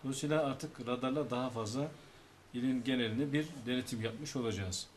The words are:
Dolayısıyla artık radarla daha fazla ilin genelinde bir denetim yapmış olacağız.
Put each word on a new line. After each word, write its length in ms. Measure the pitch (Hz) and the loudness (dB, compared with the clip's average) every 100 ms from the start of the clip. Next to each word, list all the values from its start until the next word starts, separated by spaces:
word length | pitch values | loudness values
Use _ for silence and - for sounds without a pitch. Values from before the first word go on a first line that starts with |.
Dolayısıyla 420 | 135 135 147 156 143 | -2 -2 2 4 4
artık 420 | 127 156 - 120 | 0 -6 -6 -2
radarla 420 | 123 131 143 139 | 0 2 0 0
daha 200 | 123 127 | 0 0
fazla 420 | 113 107 123 151 - - - - - - | -2 -2 0 -2 -4 -18 -20 -20 -20 -8
ilin 300 | 120 131 127 | 0 2 2
genelinde 500 | 120 127 117 113 147 | 2 4 4 2 2
bir 120 | 147 156 139 113 | 2 0 -4 0
denetim 360 | 127 123 117 | 0 0 -2
yapmış 340 | 113 113 147 135 | -2 -2 -4 0
olacağız. 520 | 117 98 95 92 - | 0 0 -2 -4 -6